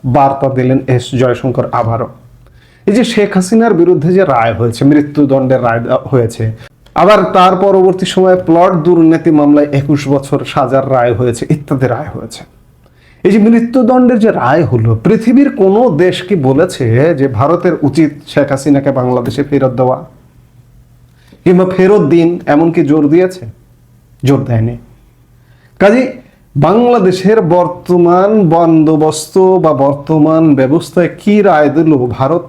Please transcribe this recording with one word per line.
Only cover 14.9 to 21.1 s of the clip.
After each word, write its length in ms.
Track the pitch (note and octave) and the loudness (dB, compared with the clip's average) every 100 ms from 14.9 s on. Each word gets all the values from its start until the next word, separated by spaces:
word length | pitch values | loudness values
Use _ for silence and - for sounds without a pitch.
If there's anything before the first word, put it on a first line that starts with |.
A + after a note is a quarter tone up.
| A2 | 0
পৃথিবীর 460 | - A3 A3+ C4+ C#4+ - | 0 0 2 2 2 0
কোনো 200 | F#3+ G3+ B3 D3+ | 0 2 0 0
দেশ 140 | F3+ F3+ - | 0 -2 -4
কি 80 | G3 C3 | -2 0
বলেছে 360 | C3+ F3+ - B2 A2+ D#3 D3+ | 0 -2 -2 -2 0 0 0
যে 60 | C#3 G#2+ | -2 0
ভারতের 360 | C#3+ E3+ F3+ D#3+ C#3+ | 0 0 -2 -2 -2
উচিত 220 | D3+ D3+ - - | 0 0 -2 -6
শেখ 160 | D3+ C#3+ | -4 -2
হাসিনাকে 360 | C3+ D3+ C#3 C#3 C3 | -2 -2 -2 -2 -2
বাংলাদেশে 440 | B2 B2 A#2+ D3 C#3+ | -2 -2 -4 -6 -4
ফেরত 220 | C#3+ C3 A#2+ | -2 -2 -2
দেওয়া 160 | B2+ - - - _ _ _ _ _ _ _ _ _ | -2 -4 -10 -20 _ _ _ _ _ _ _ _ _